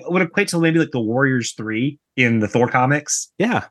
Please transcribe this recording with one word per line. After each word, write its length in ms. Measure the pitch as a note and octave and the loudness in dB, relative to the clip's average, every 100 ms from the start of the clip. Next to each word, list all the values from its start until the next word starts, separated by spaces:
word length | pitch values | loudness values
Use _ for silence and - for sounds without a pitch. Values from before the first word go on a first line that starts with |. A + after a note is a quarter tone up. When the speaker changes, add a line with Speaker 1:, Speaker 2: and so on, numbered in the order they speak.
| - | -2
Speaker 1:
would 160 | F3+ | -2
equate 260 | E3+ G3+ G3+ | 0 0 -2
to 120 | E3+ | 0
maybe, 180 | E3 E3 | 2 2
like, 140 | D#3 | 0
the 80 | B2+ | -2
Warriors 520 | A2 B2 C#3 B2+ A2+ | -2 0 0 0 -4
Three 460 | - G#2+ A2 C#3 - _ - | -8 -8 -4 -4 -6 _ 0
in 220 | A#2+ A#2 | 2 2
the 80 | G#2+ | 2
Thor 220 | A#2+ B2 | 2 2
comics. 640 | C3 C3 D3 - - - - | 2 2 0 -2 -8 -6 -4
Speaker 2:
Yeah. 260 | G#3+ F#3 - | -2 -2 -4